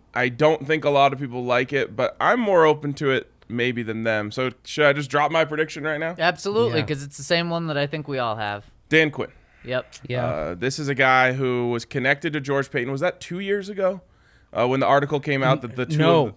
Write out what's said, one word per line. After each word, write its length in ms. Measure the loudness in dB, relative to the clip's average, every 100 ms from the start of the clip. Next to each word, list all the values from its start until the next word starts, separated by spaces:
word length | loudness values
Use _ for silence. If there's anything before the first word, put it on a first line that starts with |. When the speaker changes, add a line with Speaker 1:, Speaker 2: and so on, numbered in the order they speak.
| _
Speaker 1:
I 140 | -2 -2
don't 380 | 2 2 2 -2
think 180 | -2
a 60 | 2
lot 220 | 4 4
of 60 | 2
people 260 | -8 -6
like 280 | 0 0 0
it, 220 | -2 -2 -2
but 200 | -2 0
I'm 200 | 0 2
more 240 | 4 6
open 300 | 6 4 -2
to 160 | -2 0
it 180 | 0 -2 _ -8
maybe 340 | -2 -2 -2
than 220 | -4 -2
them. 260 | 0 -2 -2
So 200 | -4 -4 -6
should 220 | -6 2 4
I 60 |
just 180 | 4 0
drop 200 | 0 2
my 120 | 2
prediction 400 | 0 0 -4 -4
right 140 | -6 -4
now? 160 | -6 -2
Speaker 2:
Absolutely, 600 | 0 0 -2 0 2 0
Speaker 3:
Yeah. 60 | -2
Speaker 2:
'cause 160 | -6
it's 140 | -8 -8
the 60 |
same 260 | -2 0 0
one 160 | -2 -2
that 100 | -2
I 100 | -2
think 220 | -4 -4
we 100 | -2
all 180 | -2 -2
have. 280 | -4 -6 -10 _ 0
Speaker 1:
Dan 220 | 2 2
Quinn. 200 | 0 -8 -10 _ _
Speaker 2:
Yep. 220 | -6 -6 -6 -14 -6
Speaker 3:
Yeah. 160 | -4 -2
Speaker 1:
Uh, 280 | -4 -6
this 240 | -4 -4 -4
is 100 | -2
a 60 |
guy 380 | 2 4 6 4
who 380 | 2 -2 -2 -2
was 140 | -4
connected 480 | -4 -2 0 -2 -2
to 60 | -6
George 300 | -2 -2 -2
Payton. 200 | -4 -4
Was 80 | -4
that 200 | -4 -6
two 200 | -10 -8
years 280 | -4 -4 -6
ago? 320 | -2 -2 -2 -10 _ _ _ _
Uh, 160 | 0 2
when 100 | 2
the 80 | 4
article 320 | 2 2 -2
came 240 | -2 0
out 200 | 2 2
that 120 | -2
the 100 | -6
two 140 | -2 2
Speaker 3:
No, 280 | 4 4
Speaker 1:
of 60 | 2